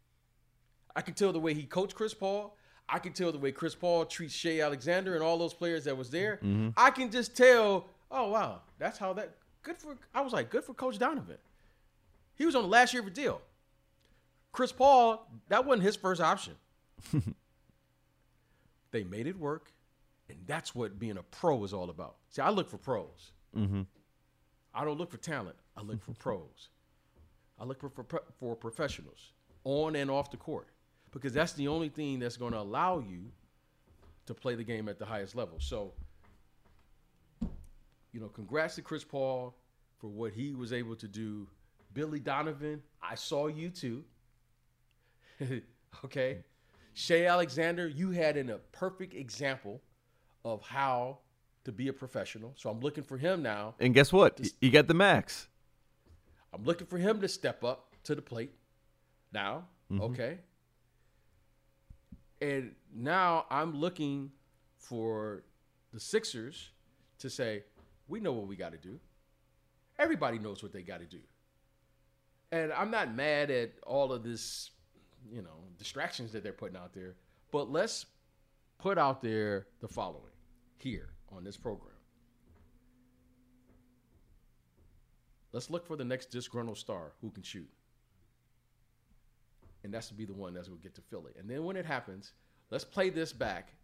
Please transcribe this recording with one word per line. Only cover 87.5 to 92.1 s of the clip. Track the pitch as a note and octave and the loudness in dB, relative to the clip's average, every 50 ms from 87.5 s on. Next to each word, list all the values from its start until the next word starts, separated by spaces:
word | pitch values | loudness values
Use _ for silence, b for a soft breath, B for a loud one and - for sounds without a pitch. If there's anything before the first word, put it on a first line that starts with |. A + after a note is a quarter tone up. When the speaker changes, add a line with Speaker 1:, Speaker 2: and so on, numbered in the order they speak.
| - F#2+ D#2 - _ _ _ _ _ _ _ _ _ _ _ _ _ _ _ _ _ _ _ _ _ _ _ _ _ _ _ _ - - _ _ _ _ _ _ _ _ - - - - - | -14 -14 -16 -16 _ _ _ _ _ _ _ _ _ _ _ _ _ _ _ _ _ _ _ _ _ _ _ _ _ _ _ _ -20 -20 _ _ _ _ _ _ _ _ -20 -20 -20 -16 -12
Speaker 1:
And | G2+ G#2+ | -10 -10
that's | A2 - - | -10 -10 -12
to | G#2 | -12
be | G#2 A2 | -12 -12
the | G2 F#2+ | -10 -10
one | G2 G2 F2+ F2+ | -10 -10 -10 -10
that's | F2+ F2 | -12 -14
gonna | G2 F2+ D#2+ | -14 -18 -18
get | F2 F2+ - | -20 -20 -20
to | F2+ | -20
Philly. | - _ A2 F2+ D#2 A#1+ - | -18 _ -14 -14 -14 -16 -18
And | - F#2 G#2+ | -16 -14 -10
then | B2+ D3 E3 | -8 -6 -6
when | F3+ G3 | -6 -6
it | F#3 E3+ | -6 -4
happens, | D#3+ C#3+ B2 - G#2 | -4 -4 -4 -6 -8